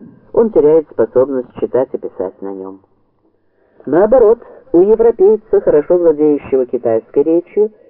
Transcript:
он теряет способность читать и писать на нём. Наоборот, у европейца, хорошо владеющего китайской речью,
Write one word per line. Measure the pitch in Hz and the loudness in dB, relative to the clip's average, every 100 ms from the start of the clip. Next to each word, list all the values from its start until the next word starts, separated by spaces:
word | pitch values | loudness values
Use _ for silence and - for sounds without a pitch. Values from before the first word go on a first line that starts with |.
| - - _ | -20 -20 _
он | - 226 | -2 0
теряет | 180 147 160 151 | 2 2 2 -2
способность | - 110 127 135 131 123 - | -4 -2 -2 -2 -4 -10 -10
читать | 110 120 135 | -6 -4 -4
и | - | -8
писать | 92 - 95 - | -12 -10 -12 -12
на | 98 | -14
нём. | 98 95 98 _ _ _ _ _ _ _ _ _ _ - | -14 -16 -18 _ _ _ _ _ _ _ _ _ _ -4
Наоборот, | 156 214 254 214 240 - - - | 0 2 4 4 2 -4 -20 -2
у | 165 | 0
европейца, | 196 220 226 233 190 214 - 196 | 2 2 2 2 2 0 -2 -2
хорошо | 190 151 147 175 | 0 0 0 0
владеющего | 170 147 151 143 - 131 127 | 0 0 0 -2 -2 -4 -4
китайской | 120 120 113 - 139 | -6 -4 -4 -4 -4
речью, | 151 170 - 202 214 - _ | -2 -2 -4 -4 -4 -6 _